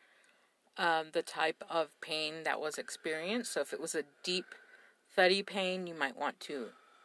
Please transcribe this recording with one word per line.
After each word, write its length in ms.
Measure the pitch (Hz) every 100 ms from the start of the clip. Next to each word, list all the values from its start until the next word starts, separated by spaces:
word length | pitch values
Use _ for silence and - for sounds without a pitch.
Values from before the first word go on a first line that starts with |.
| - _ _ _ _ _ _ -
um, 340 | 175 160 156
the 100 | 165
type 400 | - 156 160 160 -
of 280 | 165 151 -
pain 420 | - 156 156 160
that 160 | 156 -
was 180 | 151 147
experienced. 760 | - - 165 156 175 240 233
So 80 | 156
if 120 | 143
it 80 | -
was 140 | 160
a 100 | 160 - _
deep, 300 | - 180 - - - - - _ _ -
thuddy 260 | 180 196
pain, 420 | 202 196 185 185 175
you 80 |
might 220 | 160 139 -
want 240 | 143 -
to 300 | - 143 104 - - -